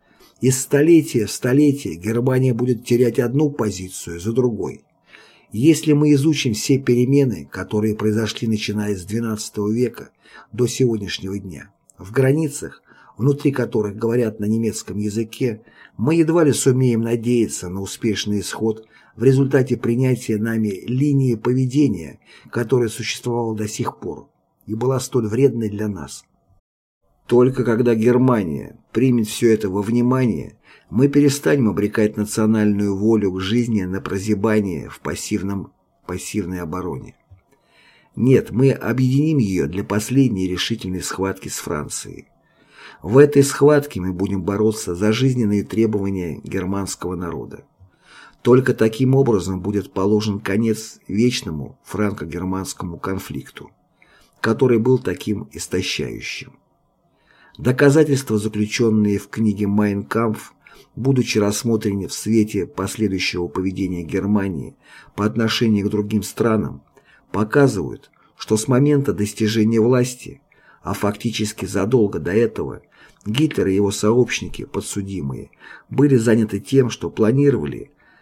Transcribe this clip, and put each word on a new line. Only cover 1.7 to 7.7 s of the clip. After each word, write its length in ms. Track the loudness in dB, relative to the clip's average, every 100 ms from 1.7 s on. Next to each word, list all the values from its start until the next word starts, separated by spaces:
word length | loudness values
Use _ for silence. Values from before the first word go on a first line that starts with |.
| 2 -4 -6
Германия 600 | -2 0 2 2 2 2
будет 300 | 0 -2 2
терять 340 | 2 4 2
одну 320 | 0 2 0
позицию 680 | 0 -4 -4 -10 -12 -12 -8
за 140 | -2
другой. 500 | 0 0 -2 -6 -10 _ _ _ -20 -20 _ _
Если 420 | 2 4 4 4
мы 200 | 4 6
изучим 400 | 4 4 2 0
все 260 | -2 0 0
перемены, 680 | 2 2 4 4 2 -2 -8
которые 440 | -10 -4